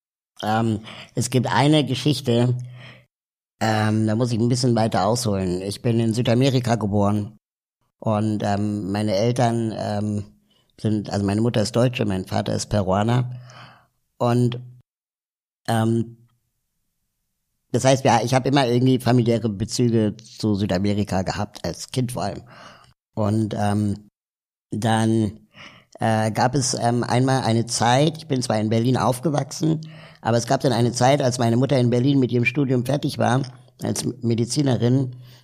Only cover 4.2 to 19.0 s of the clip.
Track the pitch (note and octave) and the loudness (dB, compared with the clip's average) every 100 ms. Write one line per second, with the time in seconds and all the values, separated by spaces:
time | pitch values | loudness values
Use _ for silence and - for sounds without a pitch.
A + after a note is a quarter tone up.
4.2 | B2 A2+ A#2+ B2 B2+ A#2 A2 A2+ F#2+ B2 | 0 0 0 2 2 2 2 0 0 0
5.2 | A2+ G2 F#2 F2+ F#2+ G2 C3 A2+ A2+ A2 | 0 -2 -2 -2 -6 -4 -2 0 0 0
6.2 | B2 A#2 C#3 B2+ A#2+ A#2 G#2+ G#2 G2+ G#2 | 0 2 2 2 0 -2 0 0 2 0
7.2 | G#2 - _ _ _ _ _ - - G#2+ | -4 -12 _ _ _ _ _ -10 -2 0
8.2 | G#2+ G#2+ G#2+ G2+ G#2 G#2 F#2+ G2+ G#2+ F#2+ | 0 -2 -2 -2 -2 -4 -4 -4 -2 0
9.2 | A#2 B2 A#2+ A#2 A2+ G2 G#2 G#2 G#2+ G#2 | 0 2 0 0 -4 -6 -6 -4 -4 -4
10.2 | G2+ _ _ _ _ _ A2 G#2+ G2+ G2+ | -8 _ _ _ _ _ -2 -2 -2 -2
11.2 | G2+ G#2 A#2+ A#2 G#2 A#2+ B2+ B2 G#2+ F#2+ | 0 0 0 0 0 2 0 0 -2 -2
12.2 | F#2 G#2 G#2+ G#2+ - G#2 F2+ F#2+ G#2+ B2 | -4 -4 -2 -4 -2 -2 0 0 2 0
13.2 | B2 - - - - - _ _ _ - | -2 -8 -16 -20 -20 -20 _ _ _ -4
14.2 | A#2+ A#2+ B2 A#2+ - - _ _ _ _ | 0 2 2 -2 -12 -20 _ _ _ _
15.2 | _ _ _ _ - A2+ A2+ A2+ A2+ - | _ _ _ _ -2 0 2 0 -2 -8
16.2 | _ _ _ _ _ _ _ _ _ _ | _ _ _ _ _ _ _ _ _ _
17.2 | _ _ _ _ _ B2 C3 C3+ C3 A2+ | _ _ _ _ _ 0 4 4 4 2
18.2 | A#2 C3 B2+ C#3 B2+ B2 C3 B2+ | 2 0 2 2 2 2 4 2